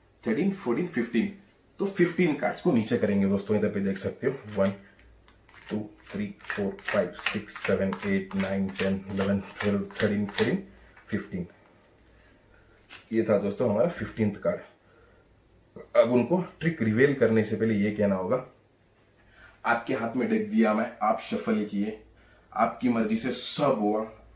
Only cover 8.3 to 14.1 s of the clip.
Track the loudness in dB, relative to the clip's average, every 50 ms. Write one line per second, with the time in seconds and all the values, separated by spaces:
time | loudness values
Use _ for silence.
8.3 | -2 -2 0 0 0 0 -2 -2 -2 -2 0 0 0 -2 -4 -4 -4 -2 0 2
9.3 | 0 0 -2 -6 -8 -2 0 0 0 0 -2 -4 -4 0 0 0 2 0 -2 -2
10.3 | 0 0 0 0 0 -2 -4 -8 -18 -20 -20 -20 -20 -20 -10 -6 -6 -6 -4 -6
11.3 | -8 -8 -8 -8 -12 _ _ _ _ _ _ _ _ _ _ _ _ _ _ -20
12.3 | -20 _ _ _ _ _ _ _ _ _ _ -20 -20 -20 -10 -4 0 0 2 4
13.3 | 2 2 2 0 -2 0 0 2 2 2 2 2 0 -4 -8 -6